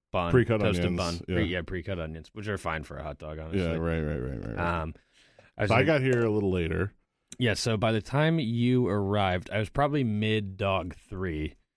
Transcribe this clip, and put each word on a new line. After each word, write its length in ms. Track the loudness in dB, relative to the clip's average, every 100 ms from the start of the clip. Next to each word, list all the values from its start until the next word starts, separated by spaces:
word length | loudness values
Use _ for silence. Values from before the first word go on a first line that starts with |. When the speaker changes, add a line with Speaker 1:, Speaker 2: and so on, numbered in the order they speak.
| _
Speaker 1:
bun, 200 | -2 4
Speaker 2:
Pre-cut 260 | 4 4 2
Speaker 1:
toasted 260 | 2 2 0
Speaker 2:
onions, 120 | 0
Speaker 1:
bun. 220 | -2 -4 -2
Speaker 2:
yeah. 60 | -2
Speaker 1:
Pre-, 80 |
yeah, 180 | 0 -2
pre-cut 380 | -6 -8 -6 -6
onions, 300 | -8 -10 -14
which 160 | -10 -6
are 100 | -4
fine 240 | -2 -4
for 140 | -6 -10
a 40 |
hot 140 | -10 -10
dog, 200 | -10 -10
honestly. 220 | -4 0
Speaker 2:
Yeah, 140 | 0 0
right, 240 | 0 0
right, 160 | 0 -2
right, 120 | -4 -6
right, 120 | -6 -4
right. 260 | -2 -2
Speaker 1:
Um, 120 | -4 -8 _ _ _ _ -14 -4
I 60 |
was 60 | 2
Speaker 2:
So 40 |
I 40 | 4
Speaker 1:
like 80 | 4
Speaker 2:
got 140 | 4
here 220 | 4 4
a 60 | 2
little 200 | 2 2
later. 400 | 2 0 0 -4 -6 _ _ -16 -2
Speaker 1:
Yeah, 160 | -2
so 220 | 0 0 0
by 160 | 2
the 100 | 0
time 360 | 0 0 2 2
you 480 | 0 2 2 4 2
arrived, 640 | 0 2 2 2 0 -2
I 80 | -4
was 100 | -2
probably 340 | 0 0 2
mid 520 | 0 0 2 0 -2 -2
dog 380 | 0 0 -2
three. 600 | -10 -12 -6 -4 -4 -6 -8 _